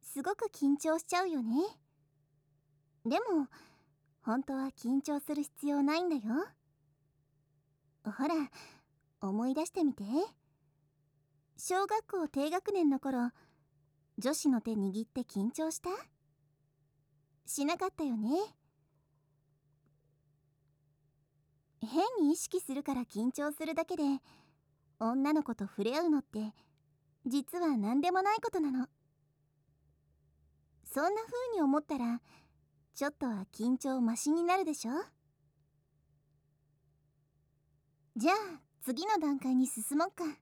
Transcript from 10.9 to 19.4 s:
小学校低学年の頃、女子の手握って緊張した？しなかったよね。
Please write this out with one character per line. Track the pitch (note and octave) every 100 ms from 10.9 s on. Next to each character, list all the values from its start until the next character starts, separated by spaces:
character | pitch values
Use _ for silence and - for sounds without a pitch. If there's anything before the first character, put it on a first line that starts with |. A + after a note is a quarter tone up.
| _ _ _ _ _ _ -
小 | - F4+ G4
学 | G#4+ -
校 | G4 D#4
低 | C#4 D4
学 | F4+ G4+
年 | G4 D#4
の | C4+
頃、 | C#4 C4 A#3+ - - _ _ _ _ _ _ -
女 | A3+
子 | D4+ D4
の | B3
手 | A3+
握 | G#3+ G3 G3
っ | A3+
て | -
緊 | B3 G3 G#3
張 | - D#4+
し | D#4+
た？ | F4+ G#4 - _ _ _ _ _ _ _ _ _ _ _ _ _
し | - -
な | C#4+ F4
か | F#4
っ |
た | -
よ | D4+ A3+
ね。 | G#3+ D#4+ G#4 - _ _ _ _ _ _ _ _